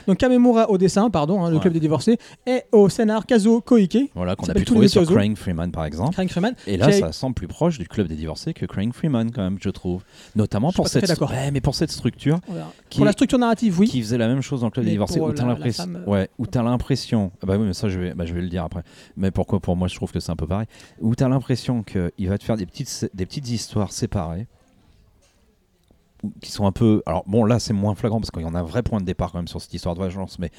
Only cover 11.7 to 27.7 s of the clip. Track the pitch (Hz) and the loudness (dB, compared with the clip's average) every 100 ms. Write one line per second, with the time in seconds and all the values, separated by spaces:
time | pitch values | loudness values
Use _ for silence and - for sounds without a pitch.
11.7 | - 156 - 123 - 135 165 196 170 156 | -2 -4 -2 -4 -2 0 0 -2 -10 -10
12.7 | - - - 208 196 269 254 233 220 226 | -16 -8 2 4 4 2 2 2 2 2
13.7 | 170 214 131 107 120 113 135 127 135 113 | 2 2 2 -2 0 2 0 -2 -2 -2
14.7 | 131 110 104 101 180 156 151 123 117 123 | -2 0 0 0 0 0 0 0 0 -2
15.7 | 110 180 87 90 101 95 - - 127 117 | -2 -4 -6 -2 0 0 -4 -4 -2 0
16.7 | 123 - 135 - 117 98 - 95 98 107 | 0 0 -4 0 0 0 -4 -2 0 0
17.7 | 90 107 92 90 80 85 87 90 90 80 | -2 -2 -2 -4 -4 -6 -4 -4 -4 -6
18.7 | 85 - - - - 95 90 90 101 - | -8 -12 -16 -18 -4 -2 -2 -2 -2 0
19.7 | 87 90 - 92 92 - 82 87 95 110 | 0 -2 -4 -6 -6 -6 -6 -4 -4 -6
20.7 | - - - 110 117 131 135 113 123 - | -12 -20 -6 -2 0 2 0 0 -4 -2
21.7 | 123 104 101 87 - 92 101 - 110 90 | -4 -4 -4 -4 -4 -4 -2 -2 -4 -6
22.7 | - 135 - - 95 90 - 127 120 - | -10 -10 -8 -8 -6 -8 -8 -6 -6 -4
23.7 | 110 98 - 127 104 82 82 120 _ _ | -4 -4 -4 -4 -4 -4 -6 -10 _ _
24.7 | _ _ _ _ _ _ _ _ _ _ | _ _ _ _ _ _ _ _ _ _
25.7 | _ _ _ _ _ 104 - - - 101 | _ _ _ _ _ -12 -12 -12 -2 0
26.7 | - 113 107 - 82 - 110 107 117 - | 4 4 4 2 -4 0 2 4 2 0